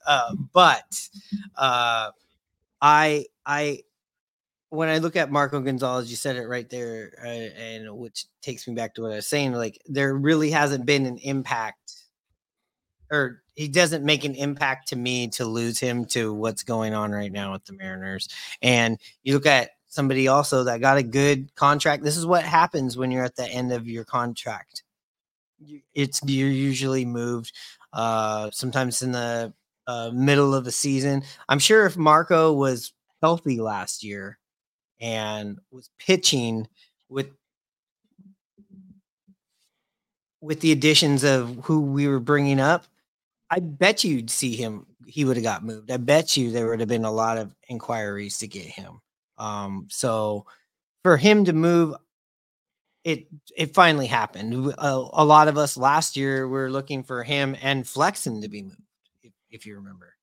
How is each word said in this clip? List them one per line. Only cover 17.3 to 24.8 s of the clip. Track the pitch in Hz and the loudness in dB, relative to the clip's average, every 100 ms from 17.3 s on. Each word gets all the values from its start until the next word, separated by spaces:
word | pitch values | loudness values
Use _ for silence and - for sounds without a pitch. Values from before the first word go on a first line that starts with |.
now | 101 98 | -8 -8
with | 95 - | -10 -14
the | |
Mariners. | 98 190 92 190 190 - - - - | -16 -14 -12 -10 -10 -12 -14 -16 -2
And | 123 120 113 110 - _ | 2 4 2 -2 -10 _
you | 131 | -2
look | 139 147 | 2 4
at | 135 - _ _ | 4 2 _ _
somebody | - 135 135 131 | -4 0 2 4
also | 139 139 131 123 | 4 2 0 0
that | 117 | 0
got | 135 139 | 4 4
a | |
good | 120 135 143 139 135 - | 2 2 2 2 -2 2
contract. | 143 147 156 147 | 2 4 2 0
This | 147 160 | -2 -2
is | 165 | 2
what | 175 | 2
happens | 156 160 175 160 131 120 | 4 2 2 0 -4 -4
when | 127 | -4
you're | 127 | -2
at | 123 - | -4 -6
the | 123 | -8
end | 123 127 | -6 -4
of | 120 117 | -4 -6
your | 117 | -10
contract. | 110 123 120 113 120 101 - - | -6 -4 -4 -6 -10 -10 -12 -20